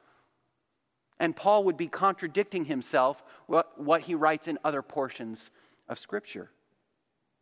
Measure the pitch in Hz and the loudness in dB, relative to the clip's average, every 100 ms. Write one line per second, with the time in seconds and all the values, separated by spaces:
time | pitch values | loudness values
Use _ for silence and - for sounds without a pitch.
0 | _ _ _ _ _ _ _ _ _ _ | _ _ _ _ _ _ _ _ _ _
1 | _ - 165 160 196 208 190 156 165 - | _ -4 -4 0 4 4 4 0 -4 0
2 | 196 185 175 147 202 185 151 139 120 147 | 0 0 -2 -2 -2 -2 -2 -4 0 2
3 | 127 143 - - - 160 170 - 147 165 | 4 0 -10 -20 0 2 2 -2 0 0
4 | 160 165 156 156 170 151 156 143 - - | 0 0 2 2 -2 -4 -2 -2 -4 -4
5 | 131 - 117 110 - _ _ _ - - | -4 -6 -10 -10 -14 _ _ _ -14 -14
6 | - 208 - 101 90 _ _ _ _ _ | -8 -8 -8 -14 -16 _ _ _ _ _
7 | _ _ _ _ | _ _ _ _